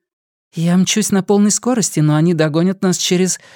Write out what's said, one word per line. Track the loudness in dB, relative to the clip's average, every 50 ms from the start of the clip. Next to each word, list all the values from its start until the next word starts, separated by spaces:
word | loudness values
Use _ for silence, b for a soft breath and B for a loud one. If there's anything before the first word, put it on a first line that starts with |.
| _ _ _ _ _ _ _ _ _ _ -8
«Я | -4 0 2 2
мчусь | 2 2 0 0 -2 -2 0
на | -2 -2 0
полной | 2 2 2 2 2
скорости, | 0 -2 -2 -2 -2 -2 -2 -2 -2 0
но | 0 2 2
они | 2 2 2 2
догонят | 0 0 0 0 0 0 0 -2 -2
нас | -2 -2 -2
через... | -2 -2 -2 0 0 0 -2 -4 B B B B